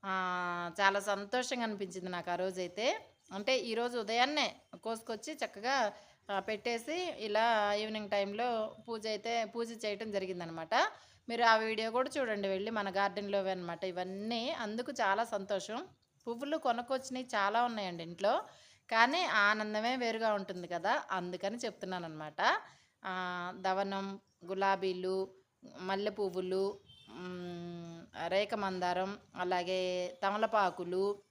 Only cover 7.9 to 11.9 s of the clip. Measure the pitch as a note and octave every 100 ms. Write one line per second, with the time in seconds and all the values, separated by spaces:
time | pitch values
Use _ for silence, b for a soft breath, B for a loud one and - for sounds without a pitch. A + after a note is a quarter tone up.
7.9 | G#3+ G#3 G3+ G3 G3+ B3 A3+ A3 - -
8.9 | A3+ G#3+ G#3+ A#3 A#3 A3 A#3 A#3 A3+ A3
9.9 | G3+ A3 G3+ F#3 F3+ E3+ E3 D#3+ A#3 G4+
10.9 | B B B - A#3 A#3 A3 A3 A3 A3